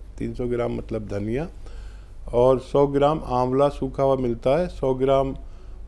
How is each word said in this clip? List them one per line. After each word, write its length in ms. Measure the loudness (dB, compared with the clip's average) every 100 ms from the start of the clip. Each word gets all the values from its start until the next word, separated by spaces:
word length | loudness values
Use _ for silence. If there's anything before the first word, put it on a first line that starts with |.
| -14 -8
तीन 160 | -8
सौ 120 | -4 -2
ग्राम 300 | -2 -2 -4
मतलब 320 | -4 -6 -4
धनिया, 400 | -4 -2 -2 -4 -10 -14 -12 -14 -16 -16 -14 -2
और 260 | 4 6 6
सौ 260 | 2 2 4
ग्राम 360 | 4 2 2 0
आंवला 420 | 0 2 4 2
सूखा 340 | 2 -6 0
हुआ 140 | 2 2
मिलता 440 | 0 0 2 2
है, 80 | 0
सौ 260 | -2 -2
ग्राम 420 | 2 4 4 2 -4 -10 -14 -14 -14